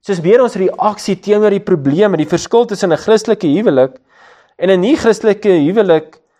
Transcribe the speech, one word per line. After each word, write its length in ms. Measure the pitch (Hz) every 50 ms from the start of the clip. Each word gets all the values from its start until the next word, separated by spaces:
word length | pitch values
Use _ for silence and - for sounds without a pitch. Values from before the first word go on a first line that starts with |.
Soos 200 | _ - 202 175
weer 200 | 156 175 220 247
ons 160 | 262 233 -
reaksie 600 | 196 190 185 - - - 214 208 - - - 196
teenoor 340 | - - 202 208 208 214 214
die 100 | 202 196
probleme, 560 | 202 - 190 160 135 139 143 165 214 208 190
die 100 | 156 151
verskil 400 | 151 175 175 - - - 233 240
tussen 260 | 233 208 190 208 185 160
'n 40 |
Christelike 500 | 147 - - 214 220 214 233 220 208 -
huwelik 540 | 160 139 175 220 226 156 131 127 131 131 - _ _ _ _ _ _ _ _ _ _ _ -
en 120 | - 185
'n 100 | 190 180
nie-Christelike 680 | 175 226 294 - - 233 214 202 - 220 202 202 - 208
huwelik 720 | 185 170 143 151 185 233 214 185 165 156 156 - - _ _ _ _